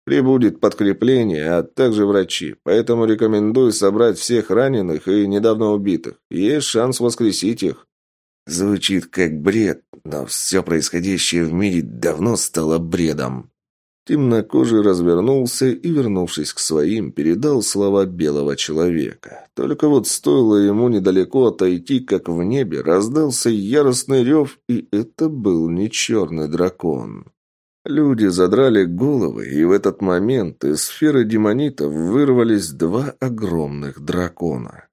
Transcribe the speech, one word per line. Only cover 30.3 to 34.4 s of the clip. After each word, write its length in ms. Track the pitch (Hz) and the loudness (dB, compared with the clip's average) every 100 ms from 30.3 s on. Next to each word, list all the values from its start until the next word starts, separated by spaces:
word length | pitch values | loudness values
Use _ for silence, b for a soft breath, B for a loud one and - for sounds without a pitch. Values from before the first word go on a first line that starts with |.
| 131 87 - | 0 -2 -4
из 180 | 67 76 | -4 -2
сферы 420 | - - 156 139 | -6 -2 2 2
демонитов 680 | 110 113 104 120 147 131 73 | 2 2 2 0 -2 -4 -4
вырвались 800 | 76 85 127 143 123 117 107 82 | -2 0 2 2 2 2 2 -2
два 440 | 67 85 107 143 - | -4 -2 -2 -4 -6
огромных 800 | 131 110 101 85 73 71 71 67 | -6 -4 -4 -2 -4 -8 -12 -12
дракона. 880 | 73 87 87 - | -8 -6 -6 -4